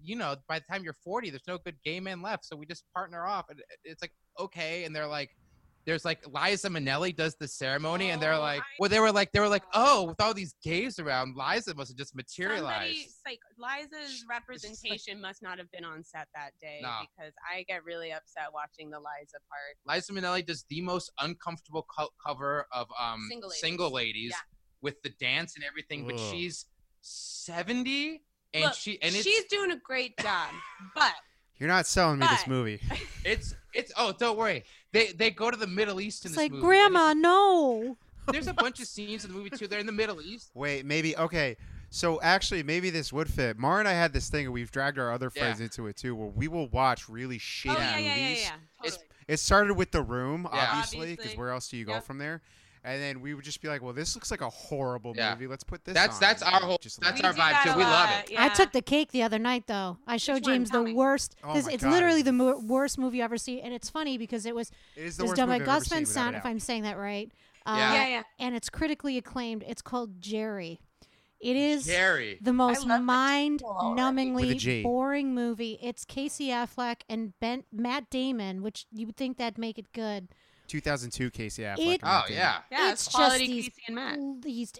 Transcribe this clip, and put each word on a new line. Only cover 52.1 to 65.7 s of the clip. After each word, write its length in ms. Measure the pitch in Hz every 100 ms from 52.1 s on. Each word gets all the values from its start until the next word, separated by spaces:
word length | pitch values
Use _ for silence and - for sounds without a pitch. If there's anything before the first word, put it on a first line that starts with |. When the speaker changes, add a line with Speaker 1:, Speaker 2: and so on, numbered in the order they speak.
| 139
Speaker 3:
there? 240 | 147 165 - _ _ _
And 200 | 127 135
then 180 | 143 131
we 140 | 139
would 100 | 147
just 160 | 143 -
be 80 | 156
like, 140 | 143
"Well, 100 | 123
this 220 | 123 165 233
looks 140 | -
like 100 | 214
a 80 | 120
horrible 640 | - - 143 131 123 117
Speaker 1:
Yeah. 200 | 117 110
Speaker 3:
movie. 120 | 104 131
Let's 160 | 135
put 200 | - 175
this 80 | -
Speaker 1:
That's, 220 | 180 214
Speaker 3:
on." 60 | 208
Speaker 1:
that's 200 | 196 220
Speaker 3:
And 120 | 180
Speaker 1:
our 60 | 190
Speaker 3:
we 40 | 180
Speaker 1:
whole, 120 | 180
Speaker 3:
just 180 | - -
Speaker 1:
that's 220 | 180 254
Speaker 2:
We 60 | 185
Speaker 1:
our 80 |
Speaker 2:
do 40 | 156
Speaker 1:
vibe, 120 | 160
Speaker 2:
that 140 | 285
Speaker 1:
too. 60 | 277
Speaker 2:
a 40 | -
Speaker 1:
We 60 |
love 260 | - 233 214
Speaker 2:
lot, 160 | 202
Speaker 1:
it. 60 | 208
Speaker 2:
yeah. 120 | 220
Speaker 4:
I 40 | 262
took 240 | - 381
the 80 | 254
cake 300 | - 294 311
the 100 | 254
other 160 | 226 214
night, 280 | 233 247 -
though. 320 | 202 185 175 226
I 100 | 233
showed 200 | - 269
Speaker 2:
Which 80 |
one? 100 | 262
Speaker 4:
James 160 | 254 233
Speaker 2:
Tell 100 | 240
Speaker 4:
the 20 | 233
Speaker 2:
me. 60 |
Speaker 4:
worst. 420 | 233 269 277 - -
Speaker 3:
Oh 80 | -
Speaker 4:
This, 140 | 302 285
Speaker 3:
my 60 |
Speaker 4:
it's 120 | 262
Speaker 3:
God. 80 | 269
Speaker 4:
literally 300 | 349 349 320
the 100 | 269
mo-, 240 | 247 254 269
worst 380 | 220 262 277 -
movie 220 | 254 247
you 40 |
ever 140 | 233 226
see. 240 | - 247
And 140 | 247
it's 160 | 247 -
funny 260 | 311 302 254
because 300 | 226 233 214
it 80 |
was, 160 | 233 233 - - -
Speaker 3:
It 80 |
is 140 | 165 -
the 60 |
Speaker 4:
it 0 |
was 40 | 233
Speaker 3:
worst 40 | -
Speaker 4:
done 120 | 254
by 100 | 247
Speaker 3:
movie 60 |
I've 40 |
ever 100 | 269